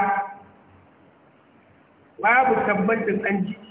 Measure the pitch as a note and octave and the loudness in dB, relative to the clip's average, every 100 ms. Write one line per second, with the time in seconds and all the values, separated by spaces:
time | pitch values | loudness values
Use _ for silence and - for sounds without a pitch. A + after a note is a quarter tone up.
0 | G3 G3 G3+ - - - - - _ _ | 2 -2 -4 -12 -20 -20 -20 -20 _ _
1 | _ _ _ _ _ _ _ _ _ _ | _ _ _ _ _ _ _ _ _ _
2 | _ - G3+ B3 C4 A3 G#3+ F#3+ F#3+ A3+ | _ -2 2 4 4 2 0 0 0 0
3 | G3+ F#3 G3 G3+ F3+ - - | -2 -2 -2 -2 -4 -8 -16